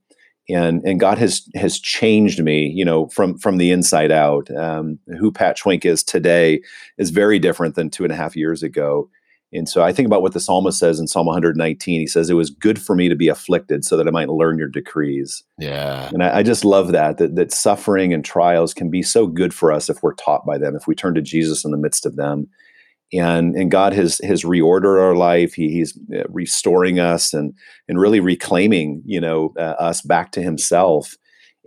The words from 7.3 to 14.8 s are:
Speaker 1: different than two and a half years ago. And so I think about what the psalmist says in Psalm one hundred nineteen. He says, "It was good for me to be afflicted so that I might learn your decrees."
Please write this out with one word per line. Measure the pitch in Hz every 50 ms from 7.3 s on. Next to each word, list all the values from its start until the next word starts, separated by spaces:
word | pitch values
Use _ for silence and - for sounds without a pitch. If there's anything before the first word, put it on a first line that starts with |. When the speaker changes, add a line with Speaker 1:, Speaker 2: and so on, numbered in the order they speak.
| 107 95
Speaker 1:
different | 82 92 160 - 131 123 -
than | - 82 76
two | - - 95
and | 82
a | 78 80
half | 80 80 -
years | 80 78 80 82 80 80
ago. | 76 - 76 73 71 73 73 71 - _ _ _ _ _ _ _ _ -
And | 82 82 -
so | - 90
I | 85 87 92
think | 92 131 113
about | 107 98
what | 92 95 -
the | 87
psalmist | - - 92 90 95 92 82 -
says | 87 85 82 78
in | 82 78
Psalm | - 87 82 82
one | 80
hundred | 90 80 85 78
nineteen. | 80 82 82 76 - - - 87 82
He | 80 -
says, | - 85 82 80
"It | 87
was | 85 82 76
good | - - - 107 110 -
for | - - 98 90
me | 90 90
to | 80
be | 73 82 78
afflicted | 73 - - - 92 85 - - 76 71 69
so | - 90
that | 82 80
I | 82
might | 82 82 78 69
learn | 80 78 82 82 82 80
your | 78 71
decrees." | 67 73